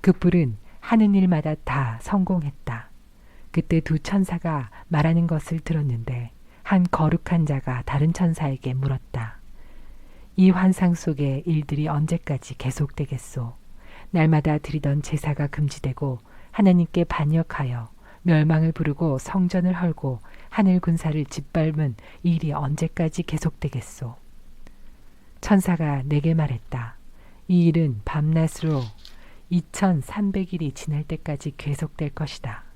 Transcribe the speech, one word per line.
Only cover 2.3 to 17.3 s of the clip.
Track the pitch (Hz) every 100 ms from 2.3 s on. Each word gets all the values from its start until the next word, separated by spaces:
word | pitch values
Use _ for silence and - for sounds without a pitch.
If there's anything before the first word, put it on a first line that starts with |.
| 185 147 - - 113 - - - - - - -
그때 | - - 165
두 | - 156
천사가 | - 196 185 175 170 151 113 - -
말하는 | 151 160 165 170
것을 | 160 - 160
들었는데 | - 160 143 117 117 120 117 - - -
한 | - 190 175
거룩한 | 185 156 165 - 170 151
자가 | 139 - 127
다른 | - 139 156
천사에게 | 170 175 160 151 135 135
물었다. | 131 135 131 - 127 113 - - - - - - - - - - -
"이 | 185
환상 | 180 185 185 180
속의 | 170 - 143 143 135
일들이 | 175 156 147 147 156
언제까지 | 147 156 170 - 139 - -
계속되겠소? | 131 - 143 - 143 131 - - 117 - - - - - -
날마다 | 175 160 156 147 151
드리던 | - 151 143 143
제사가 | - 156 156 143 143
금지되고 | - 147 - 131 127 139 127 - - -
하나님께 | - 196 180 170 -
반역하여 | 170 - 147